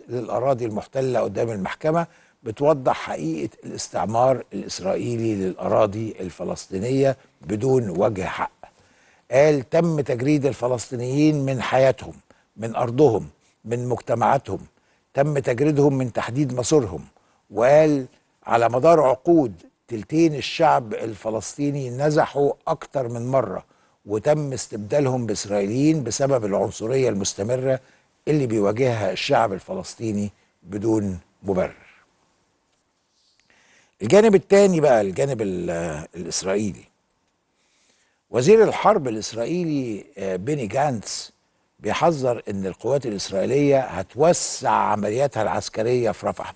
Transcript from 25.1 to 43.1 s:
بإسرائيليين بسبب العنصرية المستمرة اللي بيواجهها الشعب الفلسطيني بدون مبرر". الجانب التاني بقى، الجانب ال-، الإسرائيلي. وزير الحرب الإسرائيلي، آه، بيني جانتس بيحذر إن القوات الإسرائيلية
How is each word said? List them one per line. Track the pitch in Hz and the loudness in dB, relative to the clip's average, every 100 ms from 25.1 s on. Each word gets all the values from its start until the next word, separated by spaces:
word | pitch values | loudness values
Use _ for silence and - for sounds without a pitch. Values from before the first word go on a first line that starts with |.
| 127 117 | 0 -2
بإسرائيليين | 101 101 104 101 117 147 160 | -4 -2 -2 -2 2 2 2
بسبب | 120 - 139 135 | -2 -2 0 0
العنصرية | 107 98 104 - 110 135 123 | 0 0 -2 -4 -4 0 0
المستمرة | 101 98 - 104 127 131 131 - _ _ _ - | 0 -4 -4 -4 -2 0 -2 -4 _ _ _ -2
اللي | 151 131 | 0 0
بيواجهها | 110 101 107 131 113 98 | 0 0 2 0 0 -2
الشعب | 90 - 135 113 | -4 0 2 2
الفلسطيني | 175 - 190 175 - 113 101 104 - _ _ | -2 -8 -10 -10 -8 -4 -4 -4 -8 _ _
بدون | 87 101 107 110 101 90 - _ | -12 -6 0 0 0 -6 -12 _
مبرر". | 92 92 87 - - _ _ _ _ _ _ _ _ _ _ _ _ _ _ _ _ _ _ _ _ _ | -4 -2 -2 -6 -20 _ _ _ _ _ _ _ _ _ _ _ _ _ _ _ _ _ _ _ _ _
الجانب | 104 185 220 | 4 6 8
التاني | 190 - 202 202 175 | 4 6 6 6 4
بقى، | 151 117 | 4 4
الجانب | 101 92 139 123 | 2 0 -2 -2
ال-، | 104 90 87 85 85 76 80 85 | -4 -4 -4 -4 -6 -8 -10 -12
الإسرائيلي. | 85 78 92 98 107 62 - _ _ _ _ _ _ _ _ _ _ _ _ _ _ | -6 -6 -2 -2 -2 -6 -16 _ _ _ _ _ _ _ _ _ _ _ _ _ _
وزير | 104 131 220 | 0 6 6
الحرب | 196 - 185 208 131 | 6 4 2 2 0
الإسرائيلي، | 110 101 110 117 170 170 143 127 101 - - | -4 -6 -6 -4 -4 -2 -4 -4 -8 -12 -10
آه، | 98 92 | -6 -6
بيني | 104 151 107 | -4 -4 -4
جانتس | 113 147 117 - - - _ _ _ _ _ | -2 -2 -2 -6 -10 -10 _ _ _ _ _
بيحذر | 104 - 160 156 127 113 - | -6 0 2 2 -2 -2 -4
إن | 98 95 | -6 -6
القوات | 87 113 139 | -6 -2 -2
الإسرائيلية | 120 | -2